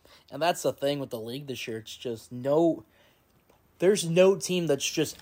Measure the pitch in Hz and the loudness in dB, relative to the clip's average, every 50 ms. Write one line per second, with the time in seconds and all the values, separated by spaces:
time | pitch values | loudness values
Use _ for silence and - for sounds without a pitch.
0 | _ _ - - _ - - 139 156 175 175 - - 139 120 - 139 139 147 143 | _ _ -20 -20 _ -14 -8 -4 -2 -2 -2 -2 -2 -4 -4 -2 -2 -4 -2 -4
1 | 135 120 123 113 107 117 123 139 147 135 123 - - 123 110 110 107 - - - | -6 -8 -10 -10 -10 -10 -10 -10 -10 -10 -10 -10 -8 -8 -8 -10 -10 -14 -14 -10
2 | - 127 113 113 - - 123 123 123 135 147 160 170 165 156 - - _ _ _ | -8 -8 -8 -10 -12 -14 -12 -6 -2 2 4 4 4 4 2 0 -6 _ _ _
3 | _ _ _ _ _ _ _ _ _ _ _ _ _ _ _ - 170 190 214 185 | _ _ _ _ _ _ _ _ _ _ _ _ _ _ _ 0 2 4 4 2
4 | 165 165 165 185 185 196 196 160 - - 185 180 170 147 143 139 - - - 165 | 2 2 6 6 6 6 6 4 0 -2 -2 0 0 0 0 0 -2 -4 -2 -2
5 | 151 - - - | -2 -2 -4 -2